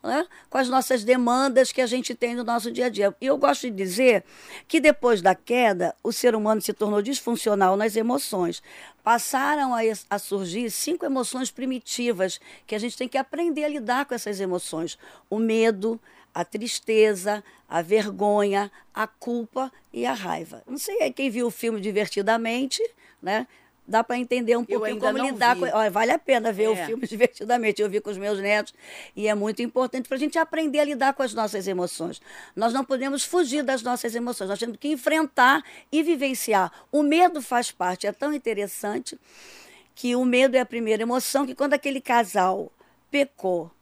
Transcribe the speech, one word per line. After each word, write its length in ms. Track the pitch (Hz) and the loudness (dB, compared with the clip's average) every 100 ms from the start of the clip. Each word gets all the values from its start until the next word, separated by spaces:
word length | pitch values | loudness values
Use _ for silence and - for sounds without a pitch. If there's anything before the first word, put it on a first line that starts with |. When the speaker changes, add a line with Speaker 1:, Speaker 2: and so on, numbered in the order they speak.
Speaker 1:
né, 220 | - 269 359 - _ | -2 -2 -4 -10 _
com 80 | 254 | -2
as 120 | 254 | 2
nossas 340 | 254 - 254 | 0 2 0
demandas 720 | 208 254 233 254 269 247 254 | 2 2 4 2 4 4 4
que 80 | - | 2
a 60 | 247 | 0
gente 280 | 254 - | -2 -4
tem 200 | 247 240 240 | -4 -4 -4
no 80 | |
nosso 260 | 233 233 220 | -2 -2 -2
dia 160 | 233 247 | -2 -2
a 20 | |
dia. 240 | 196 202 - | 2 0 2
E 60 | 262 | 0
eu 100 | 285 | 4
gosto 260 | 277 277 | 4 2
de 80 | 254 | -2
dizer 500 | 196 190 180 254 208 - - - - - | -4 -4 4 4 4 0 -20 -20 -20 -2
que 100 | 320 | 4
depois 400 | 294 294 240 214 | 4 4 4 4
da 140 | 180 | 4
queda, 640 | 185 - 240 233 185 175 - | 2 0 2 2 2 -2 -2
o 100 | - | -6
ser 240 | 226 247 220 | 2 2 2
humano 240 | 214 220 | 2 0
se 120 | - | 0
tornou 300 | 196 208 208 | -2 0 0
disfuncional 720 | 208 269 - 226 220 208 185 196 | 0 -4 -4 -2 0 2 4 4
nas 200 | 220 214 | 0 0
emoções. 680 | 226 262 - 196 175 170 - - - _ | 0 -2 -2 -2 -2 -4 -14 -20 -20 _
Passaram 720 | - 233 - 254 285 302 269 | 2 2 2 -2 0 0 0
a 100 | 240 | 0
es-, 220 | 226 208 - | 0 -2 -6
a 100 | 202 | -6
surgir 520 | - 202 185 185 240 | -4 -6 -4 -4 -4
cinco 340 | - - 339 | -4 -4 -4
emoções 460 | 330 269 240 254 254 | -2 -2 -2 -4 -8
primitivas 880 | - 262 254 - - 240 190 190 - - - - | -6 -6 -6 -8 -4 -2 0 -2 -4 -16 -20 -8
que 60 | 214 | -6
a 20 | |
gente 180 | 233 - | -6 -6
tem 120 | 254 | -4
que 100 | 262 | -4
aprender 460 | 262 302 339 302 | -4 -2 -2 0
a 40 | 302 | -2
lidar 380 | 294 220 247 277 | -4 -2 -2 -2
com 80 | |
essas 240 | 240 - 196 | -6 -6 -4
emoções. 580 | 190 180 - 160 165 - - - _ | -2 -4 -4 -6 -8 -10 -20 -20 _
O 100 | 214 | -2
medo, 600 | 226 220 226 202 214 226 _ - _ | 0 2 2 0 -4 -6 _ -20 _
a 120 | 160 | -8
tristeza, 1000 | 175 214 226 - - 220 214 196 196 208 - _ _ | -6 -6 -6 -8 0 4 4 4 -2 -4 -6 _ _
a 140 | 165 | -4
vergonha, 880 | 165 214 208 190 208 208 202 196 202 - _ | 2 2 2 0 2 4 2 0 -2 -10 _
a 140 | - 220 | -6 -6
culpa 640 | _ - 240 226 254 262 _ _ | _ -6 -4 -4 -6 -6 _ _
e 140 | 233 240 | -6 -4
a 60 | |
raiva. 500 | 254 185 160 165 - - | -4 -4 -6 -8 -16 -12
Não 100 | 262 | -10
sei 240 | - 415 | -4 0
aí 100 | 294 | -2
quem 180 | 247 269 | 0 -4
viu 180 | 220 240 | -2 -4
o 20 | |
filme 300 | - 226 220 | -2 -4 -4
Divertidamente, 1000 | 196 196 208 - 202 226 226 240 262 - 453 _ _ _ | -2 -2 -2 -2 0 0 0 -4 -4 -2 -4 _ _ _
né? 260 | 175 214 254 _ _ _ - | -4 -4 -4 _ _ _ -2
Dá 140 | 220 | 0
pra 160 | 233 247 | 0 -4
entender 380 | 247 247 226 240 | -2 -2 2 0
um 60 | |
Speaker 2:
Eu 180 | 240 - | 2 -2
Speaker 1:
pouquinho 40 | 214 214 | -2 0
Speaker 2:
ainda 100 | 208 | 0
Speaker 1:
como 120 | 233 | 2
Speaker 2:
não 60 | 262 | -2
Speaker 1:
lidar 280 | 233 240 | 2 2
Speaker 2:
vi. 60 | 247 | 4
Speaker 1:
com, 60 | 254 208 | 2 2
olha, 120 | 214 | 2
vale 220 | 196 226 | 2 2
a 80 | 302 | 2
pena 340 | - 254 226 | 2 2 2
ver 160 | 196 220 | 0 0
o 40 | |
Speaker 2:
É. 140 | 208 165 | 0 -2
Speaker 1:
filme 200 | 226 254 | -4 -6
<laughs> 0 | |
Divertidamente. 720 | 214 247 - 208 240 220 202 | 2 2 2 0 2 2 0
Eu 80 | 208 | 0
vi 120 | 202 | -2
com 100 | 208 | -4
os 80 | 190 | -6
meus 220 | 202 202 | -4 -2
netos 340 | 196 208 202 _ - - - | 0 0 0 _ -20 -20 -16
e 140 | - 214 | -4 -2
é 60 | |
muito 280 | 208 202 220 | 0 -2 -4
importante 460 | 240 254 254 262 240 | -4 -2 -2 -4 -6
pra 100 | 269 | -4
gente 180 | 302 330 | -2 0
aprender 440 | 320 320 311 294 | -2 -2 -2 0
a 40 | |
lidar 300 | 294 277 269 | 0 0 0
com 80 | 269 | 0
as 100 | 262 | -4
nossas 360 | 220 214 202 190 | -2 -4 -2 -4
emoções. 520 | 185 180 - 160 - - - - - | -2 -4 -6 -10 -10 -18 -20 -16 -2
Nós 160 | 226 | 0
não 120 | 247 | 0
podemos 380 | 262 269 269 277 | -2 -4 -2 -4
fugir 380 | - 349 302 285 | 0 0 0 0
das 200 | 269 262 | 0 -2
nossas 300 | 233 247 247 233 | -2 -4 -4 -6
emoções, 320 | 240 240 190 | -6 -6 -6
nós 80 | 196 | -4
temos 180 | 233 208 | -6 -6
que 120 | 285 | -4
enfrentar 760 | 302 302 311 302 - 254 294 - - _ | -2 0 2 0 4 6 6 0 -20 _
e 100 | 294 | 0
vivenciar. 720 | 320 311 277 254 - 202 180 - - | 2 0 0 -2 0 2 2 -4 -2
O 100 | 294 | 0
medo 400 | 294 320 359 320 | 4 6 4 4
faz 300 | 233 240 240 | -2 -2 -2
parte, 380 | - 180 180 202 | -4 -4 -2 -4
é 40 | |
tão 200 | - 285 | -4 -4
interessante 840 | 294 240 208 202 - 202 214 247 - _ - - - - - _ | -4 -4 -4 -6 -6 -6 -6 -8 -16 _ -20 -20 -20 -20 -20 _
que 220 | - 247 247 | -6 -2 2
o 80 | |
medo 320 | 254 247 269 254 | 4 4 6 4
é 40 | |
a 60 | 254 | 0
primeira 380 | 233 226 220 | -4 0 0
emoção, 420 | 226 247 - 269 277 | 0 -2 0 0 -2
que 80 | |
quando 200 | 254 285 | -2 0
aquele 260 | 285 285 269 | 0 -2 -6
casal 720 | - 240 202 208 185 196 170 _ _ _ _ | 2 2 2 2 2 0 -6 _ _ _ _
pecou 600 | 285 277 _ 190 175 165 _ | 0 0 _ -2 -2 -4 _